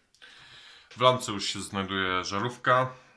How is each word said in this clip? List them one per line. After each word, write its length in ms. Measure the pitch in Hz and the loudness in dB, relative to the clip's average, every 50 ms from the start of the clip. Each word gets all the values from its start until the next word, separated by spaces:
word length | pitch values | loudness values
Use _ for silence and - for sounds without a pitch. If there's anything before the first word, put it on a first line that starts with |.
| _ _ _ _ - - - - - - - - - - - - - _ | _ _ _ _ -20 -20 -20 -20 -20 -20 -20 -20 -20 -20 -20 -20 -20 _
W 120 | - 107 | -2 4
lampce 300 | 123 127 127 - - 117 | 4 4 4 4 0 -4
już 140 | 104 98 - | -4 -4 -4
się 160 | - - 101 | -4 -6 -6
znajduje 600 | 92 - 104 98 95 92 98 95 95 92 92 90 90 | -8 -6 -4 -4 -4 -2 -2 -2 0 0 0 -2 -2
żarówka. 680 | 95 101 101 113 123 - - - 131 127 127 127 131 - - - - _ | -2 -4 -4 -4 -4 -6 -2 2 2 4 4 2 0 -4 -12 -20 -20 _